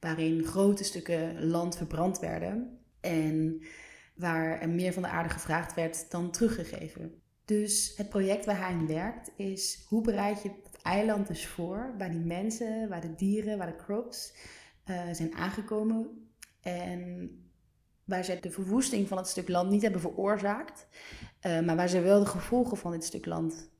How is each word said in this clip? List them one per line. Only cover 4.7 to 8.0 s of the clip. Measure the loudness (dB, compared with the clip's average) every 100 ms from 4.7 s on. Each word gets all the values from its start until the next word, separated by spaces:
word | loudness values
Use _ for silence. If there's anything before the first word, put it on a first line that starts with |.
| 0 0
van | 0
de | -2
aarde | 0 -2
gevraagd | -2 0 0 0
werd | -2 -2 -2 -6
dan | -4 -4
teruggegeven. | 2 2 2 -6 -8 -10 -10 -12 -14 _ _
Dus | 0 2 4 2 0
het | -2